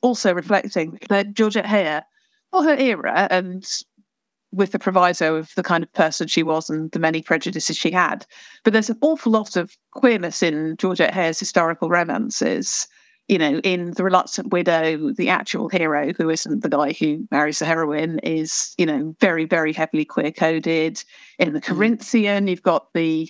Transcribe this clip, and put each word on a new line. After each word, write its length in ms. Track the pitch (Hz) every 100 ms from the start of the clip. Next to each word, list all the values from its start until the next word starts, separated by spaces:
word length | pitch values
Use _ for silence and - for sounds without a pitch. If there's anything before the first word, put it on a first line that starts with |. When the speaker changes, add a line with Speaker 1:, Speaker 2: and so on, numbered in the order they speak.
Speaker 1:
also 320 | 247 240 196
reflecting 640 | 175 170 196 208 185 160 - -
that 240 | 202 202
Georgette 320 | 202 214 208
Heyer, 380 | 202 208 165 151 - _ _ _ _
for 140 | 370
her 120 | 311 277
era, 520 | 262 185 - 160 202
and 360 | 185 185 185 - - - _ _ _ _ _ _
with 200 | 185 196
the 60 | 202
proviso 580 | - 185 180 175 160 160
of 160 | 160 -
the 60 |
kind 200 | 180 170
of 100 | -
person 340 | - 160 - 165
she 160 | -
was 280 | 160 160 -
and 200 | 156 160
the 60 | 170
many 240 | 160 160
prejudices 540 | - 160 - 180 - 156
she 140 | 170
had, 340 | 180 170 - - - - -
but 100 | -
there's 180 | 220 220
an 80 | 226
awful 320 | 302 311 226
lot 240 | 220 208 180
of 200 | 170 - _
queerness 500 | - 247 220 175 -
in 340 | 170 151 160 160
Georgette 380 | 185 175 165
Heyer's 240 | 190 165 160
historical 500 | 196 - 165 165 165
romances. 1000 | 175 170 214 220 - - - - - - _ _ _ -
You 100 | 190
know, 200 | 156 151
in 260 | 190 180 175
The 140 | 170
Reluctant 480 | 185 185 - - -
Widow, 600 | 180 175 165 160 156 151
the 180 | - -
actual 380 | 180 - - -
hero, 440 | 185 160 147 147 -
who 140 | 165
isn't 320 | 160 160 147
the 60 | 156
guy 240 | 143 147
who 340 | 160 156 156 -
marries 260 | 143 151 156
the 60 |
heroine, 560 | 156 165 156 151 160 156
is, 520 | - 160 156 - - -
you 80 | 170
know, 300 | 143 156 156
very, 240 | 196 165 160
very 260 | 170 156
heavily 320 | 156 160 156
queer-coded. 960 | 151 - 151 - 160 160 165 165 160 190 - - - -
In 120 | 277
The 80 | 294
Speaker 2:
Mm. 40 |
Speaker 1:
Corinthian, 800 | - 180 220 226 - 233 208 202 196
you've 160 | 175
got 300 | - 165 -
the 300 | 170 165 160 160